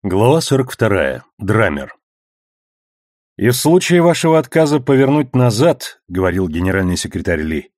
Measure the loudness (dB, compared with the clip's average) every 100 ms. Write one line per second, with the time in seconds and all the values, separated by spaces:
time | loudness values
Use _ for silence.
0 | -4 0 2 2 0 -2 -2 -2 -2 0
1 | -2 -4 -14 _ -2 0 0 -2 -10 -16
2 | _ _ _ _ _ _ _ _ _ _
3 | _ _ _ -4 -2 0 2 2 2 2
4 | 2 2 2 0 2 0 2 0 2 2
5 | 4 2 0 2 2 2 0 0 -6 -18
6 | _ -2 -2 0 -4 -2 -2 -2 -2 -4
7 | -6 -8 -4 -4 -4 -6 -8